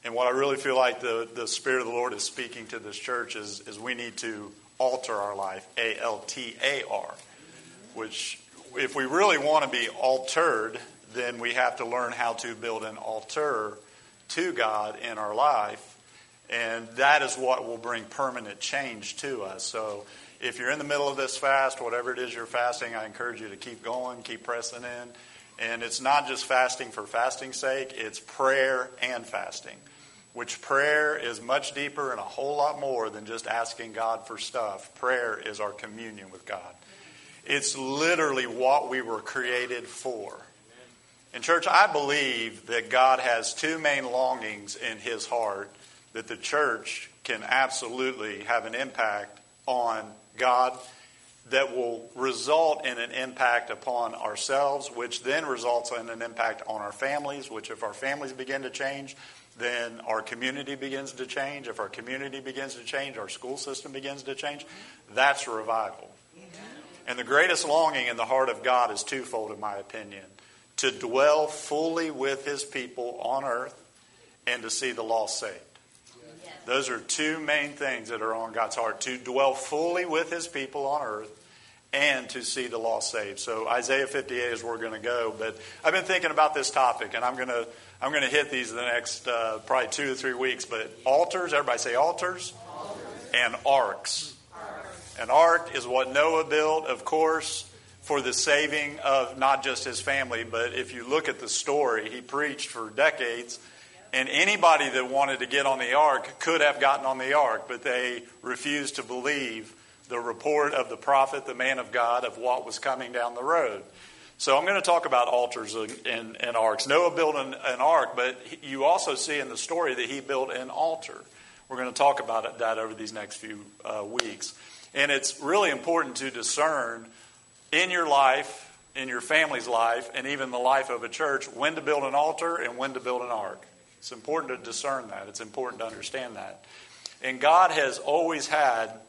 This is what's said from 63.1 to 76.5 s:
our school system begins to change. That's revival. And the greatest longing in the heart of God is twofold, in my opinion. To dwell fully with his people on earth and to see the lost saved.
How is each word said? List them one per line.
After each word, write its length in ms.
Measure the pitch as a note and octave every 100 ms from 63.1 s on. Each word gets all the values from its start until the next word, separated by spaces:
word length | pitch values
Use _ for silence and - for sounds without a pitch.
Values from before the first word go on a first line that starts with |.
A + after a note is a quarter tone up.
| A2+
our 120 | G2
school 280 | - B2+ C#3
system 340 | - C3 D3
begins 320 | C#3 C#3 C#3
to 100 | C3
change. 320 | C3+ C#3+ D3 - - - - -
That's 340 | G#2 C#3 C#3 -
revival. 600 | A2+ A2 A2+ G#2 - - - _ - - - - - - - -
And 120 | B2
the 40 |
greatest 440 | A#2 C#3 F3+ E3 D#3+
longing 400 | D#3 D#3+ C3+ A#2+
in 100 | A#2
the 80 | A#2
heart 240 | C3 C3
of 140 | A2+
God 260 | B2+ B2+ A#2
is 140 | G2+
twofold, 480 | - C3+ A#2 A#2 G#2+
in 80 | G#2
my 160 | G#2+ G2+
opinion. 500 | G2 A2+ G2+ G2+ F#2+ - - - _ -
To 140 | C3+
dwell 560 | - B2 B2+ D3 D3+ D#3+
fully 600 | - - D3 E3 E3 D#3+
with 360 | C#3 C3+ C#3 C#3
his 180 | C#3
people 560 | C#3 C3+ B2 B2+ A#2+ B2+
on 220 | A#2 C3+
earth 340 | C#3 A#2+ C3 - - _ _ _ - _ -
and 140 | A#2+
to 80 | A2+
see 240 | - C3
the 100 | A#2
lost 340 | A2 A2+ G#2+ -
saved. 220 | A2 F2+ - - _ _ - - - - -